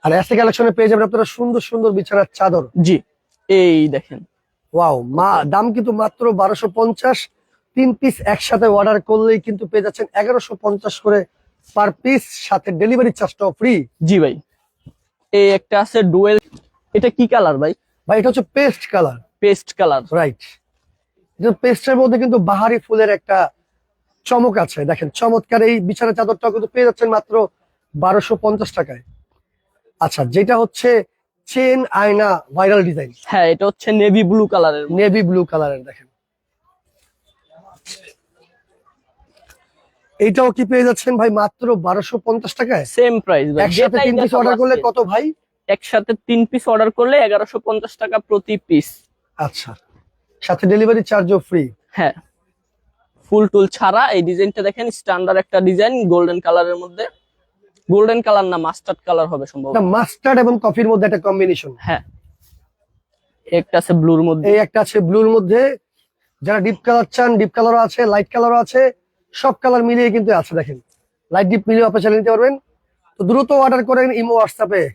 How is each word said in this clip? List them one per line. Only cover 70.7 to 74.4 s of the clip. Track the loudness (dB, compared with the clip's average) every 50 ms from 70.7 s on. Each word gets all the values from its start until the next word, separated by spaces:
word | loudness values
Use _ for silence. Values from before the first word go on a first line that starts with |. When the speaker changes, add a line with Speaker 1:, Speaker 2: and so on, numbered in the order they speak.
| -10 -16 _ _ _ _ _ _ _ _ _ _
Speaker 1:
লাইট | -2 0 0 2
ডিপ | 0 -2 0 0
মিলিয়ে | 2 2 2
আপনি | 2 0 0
চালিয়ে | 0 2 0 2
নিতে | 2 0 2
পারবেন। | 2 2 0 0 -2 _ _ _ _ _ _ _ _ _ _ _ _
তো | -2
দ্রুত | 0 0 0 0 2
অর্ডার | 2 2 2 2 2 0 0
করেন | 0 0 0 0 0
ইমো, | 0 -2 -2 0 0
WhatsApp-এ। | 0